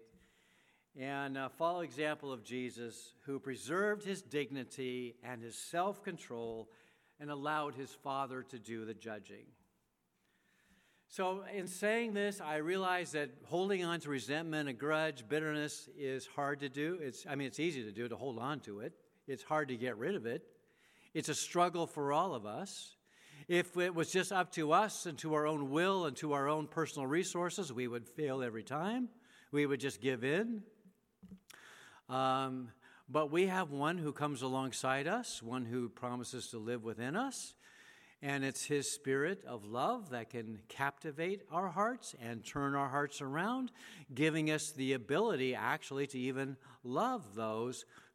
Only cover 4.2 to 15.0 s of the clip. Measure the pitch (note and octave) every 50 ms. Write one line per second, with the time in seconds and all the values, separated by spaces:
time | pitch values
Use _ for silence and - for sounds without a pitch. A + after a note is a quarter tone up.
4.2 | - A#2 C3 D3 C#3+ B2 C#3 C3+ B2 - - - C3 B2+ B2 B2+ B2 A#2+ A2+ -
5.2 | - A#2+ B2+ A2+ A2+ A#2 A2 - - - - E3+ F3+ G3+ G3 G3+ - G3+ F#3+ -
6.2 | - - B2 A#2 A#2 A2+ A2+ A2+ G#2+ - - - - - _ _ _ _ _ -
7.2 | D3 D3 D3 C#3+ C#3 D3+ D3+ D#3 D3 D3 B2+ C3 C#3 B2+ - - - C#3 C3+ C3+
8.2 | C#3 B2 C3 B2+ B2 B2+ - A#2+ G2+ A2 A#2 A2+ A2 A2 G#2+ G2 - A2+ A2 A2
9.2 | G2+ - G2+ G#2 A2+ - - _ _ _ _ _ _ _ _ _ _ _ _ _
10.2 | _ _ _ _ _ _ _ _ _ _ - _ _ _ _ _ _ _ - -
11.2 | F#3+ F3+ F#3 G3 G3 - G3 G3+ F3+ F3+ F3+ - G#3 G#3 A3 A#3 A#3 A3+ G3+ G3+
12.2 | G3+ G3+ G3 F#3+ F3 D3+ D#3 D3+ D3+ E3 F#3 F#3+ F#3+ F3+ F3+ F3+ F3 C3+ C#3 D3+
13.2 | D3 C3 B2+ - - - D3 F3 F#3+ G3 G3+ F#3 F3+ E3+ E3+ E3 - D3 C#3+ C3
14.2 | G#2+ A2+ C#3+ D#3 E3 E3 D#3 D3+ D3 C#3 B2 G#2+ C#3 D3 D#3 D#3